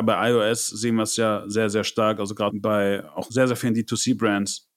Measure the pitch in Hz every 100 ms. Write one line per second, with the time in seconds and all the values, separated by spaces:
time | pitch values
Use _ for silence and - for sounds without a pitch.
0 | 110 92 113 120 107 117 - 104 117 113
1 | 107 - 110 104 101 107 107 107 98 -
2 | 107 107 101 104 101 107 110 104 101 98
3 | - 92 - 117 127 117 123 113 110 113
4 | 131 110 113 101 101 - -